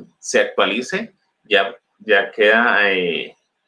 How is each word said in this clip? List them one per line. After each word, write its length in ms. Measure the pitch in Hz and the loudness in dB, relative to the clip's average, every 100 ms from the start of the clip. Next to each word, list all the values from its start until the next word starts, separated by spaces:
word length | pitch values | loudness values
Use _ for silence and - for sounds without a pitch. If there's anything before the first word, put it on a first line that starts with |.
| - _ | -18 _
se 220 | - 127 | -4 -2
actualice, 720 | - - 175 - 127 190 226 _ _ _ | 0 0 -2 -2 -6 -8 -8 _ _ _
ya, 320 | - 98 98 - _ _ | -2 0 0 -6 _ _
ya 320 | 104 101 101 | 0 0 0
queda, 600 | - 104 113 120 101 101 | 0 2 4 2 2 2
eh, 440 | 95 87 76 64 - _ _ | 0 -2 -4 -8 -16 _ _